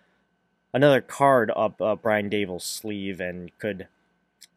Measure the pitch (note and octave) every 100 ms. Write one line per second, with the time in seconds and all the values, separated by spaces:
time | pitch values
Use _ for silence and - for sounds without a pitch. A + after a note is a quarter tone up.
0 | _ _ _ _ _ _ _ B2+ C#3+ C3
1 | - - C#3 C3 G#2+ A2 G#2+ - G#2 G2+
2 | A2+ G#2+ G2+ G#2 F#2+ F2 - - G#2+ G#2
3 | G2 F2+ F2+ F2 F2 - G#2+ F#2+ F2 _
4 | _ _ _ _ -